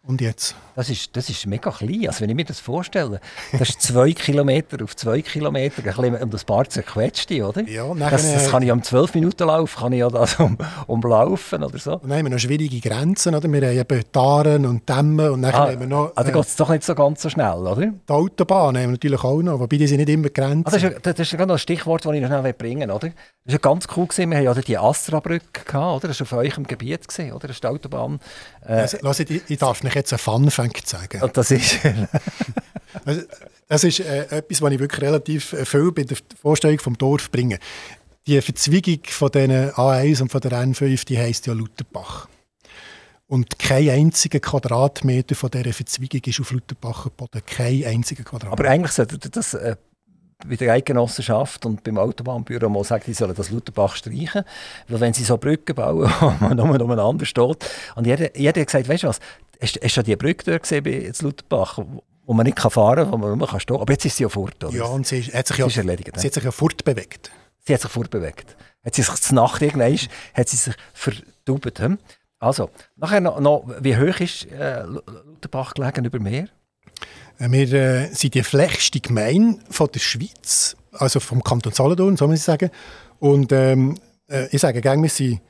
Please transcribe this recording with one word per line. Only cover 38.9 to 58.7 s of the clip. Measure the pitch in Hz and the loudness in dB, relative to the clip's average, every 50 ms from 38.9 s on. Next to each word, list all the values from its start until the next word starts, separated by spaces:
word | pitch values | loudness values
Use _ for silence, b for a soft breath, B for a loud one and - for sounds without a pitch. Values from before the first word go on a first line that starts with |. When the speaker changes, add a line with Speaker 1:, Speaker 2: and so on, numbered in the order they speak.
| 170 147 _ - | -2 -2 _ -10
Speaker 1:
von | - - 147 135 - | -2 0 0 2 4
diesen | 139 135 135 131 131 131 139 - | 4 4 4 4 2 2 0 0
A | - 123 135 | 2 2 4
eins | 135 127 131 147 156 123 | 4 4 4 4 4 2
und | 131 123 | 2 0
von | - 139 | -2 -2
der | - 135 123 | -2 -2 -2
N | 120 123 135 131 | 0 0 0 0
fünf, | - 143 135 131 127 - | 0 2 0 0 0 -2
die | - 131 117 | -2 -2 0
heisst | 117 120 117 - - 131 | 0 0 -2 -4 -4 -4
ja | 117 | -4
Lutherbach. | 110 113 107 _ - 123 _ _ 123 110 - - - - - _ _ _ _ _ _ B B B B B B B B B B B B B | -4 -4 -6 _ -14 -14 _ _ -14 -12 -12 -14 -14 -16 -18 _ _ _ _ _ _ B B B B B B B B B B B B B
Und | _ 135 127 120 - - _ | _ 0 0 0 -2 -4 _
kein | - - 139 131 151 151 | -2 2 2 4 4 4
einziger | 127 135 151 165 - - - 156 - 143 | 4 6 4 4 4 2 -2 0 0 -2
Quadratmeter | - - - 135 - - 117 117 135 147 - - - 135 127 127 127 - 143 | -2 0 -4 -2 -2 0 2 2 2 2 0 0 0 2 2 2 0 -2 -4
von | - - 120 | -4 -4 -4
dieser | - 127 123 123 113 | -4 -4 -4 -4 -4
Verzweigung | - 123 - - - 127 131 - 131 - | -6 -6 -8 -6 -8 -6 -4 -6 -6 -4
ist | 131 120 - | -4 -4 -4
auf | 127 - 127 | -4 -4 -4
Lutherbach | 127 - - 123 _ - 117 113 - - 123 | -6 -6 -8 -14 _ -8 -10 -10 -8 -8 -10
Boden. | - - 123 120 - 110 - | -10 -10 -16 -10 -10 -12 -12
Kein | - - - 123 120 127 135 139 | -10 -4 -2 0 0 0 0 0
einziger | 120 113 117 120 - 143 - 120 | 0 -2 -2 -2 -2 -6 -10 -12
Quadratmeter. | - - 123 113 101 - | -12 -12 -12 -8 -8 -2
Speaker 2:
Aber | - 139 139 | 0 2 4
eigentlich | 131 165 175 147 - | 4 4 2 0 0
sollte | - 120 104 151 143 | 0 0 0 -2 -10
das, | - - - 220 220 - - | -12 -6 -6 -4 -4 -4 -6
äh, | 104 - 117 - - _ _ _ _ _ _ _ _ _ _ _ _ - | -4 -4 -4 -6 -6 _ _ _ _ _ _ _ _ _ _ _ _ -10
bei | - 127 | -8 -6
der | 113 131 117 113 | -2 2 4 4
Eidgenossenschaft | 131 131 - 139 123 120 113 - - 104 - 113 107 139 139 - - - | 2 2 2 2 2 2 0 -2 -6 -2 0 0 0 0 -2 -6 -8 -6
und | 117 107 104 _ | -6 -6 -6 _
beim | 117 107 101 | -4 -2 0
Autobahnbüro | 95 123 - - 120 127 123 120 123 - 120 120 117 110 | 0 0 -2 -6 -8 -6 -6 -6 -6 -6 -4 -2 0 0
mal | 104 101 101 | 0 0 0
sagen, | - 117 110 - | 0 -2 -4 -2
die | - 113 | -6 -4
sollen | - 117 98 113 | -2 -2 -2 -2
das | - 98 92 | -4 -6 -6
Lutherbach | 104 117 - - - - 101 95 - | -6 -8 -8 -8 0 0 0 0 0
streichen. | - - - 113 - 165 156 - 208 196 B B B B B B B B - | -4 -10 -8 -8 -6 -6 -4 -4 -4 -6 B B B B B B B B -6
Weil | 120 113 | -2 0
wenn | 120 120 113 | 2 2 2
sie | - 123 | 0 0
so | - 123 113 | 0 0 0
Brücken | - 139 156 156 _ - 151 | 2 0 -2 -2 _ -6 -4
bauen, | 131 113 131 - 80 - - 165 | -2 -2 0 0 2 2 2 2
<laughs> | - | 4
wo | 165 139 95 71 107 | 2 2 4 2 2
man | 98 - | 2 2
nur | 120 113 156 147 127 | 4 4 4 4 2
umeinander | 117 120 123 113 101 110 123 - - | 2 0 0 2 2 0 0 0 -4
steht. | - - 123 120 123 - - B B B B B B B | -4 2 2 2 2 2 -4 B B B B B B B
Und | - 117 | -2 0
jeder, | 117 127 147 165 - _ | 0 2 2 0 -4 _
jeder | 139 139 147 165 180 | 0 2 2 2 2
hat | 151 | 0
gesagt, | - | 2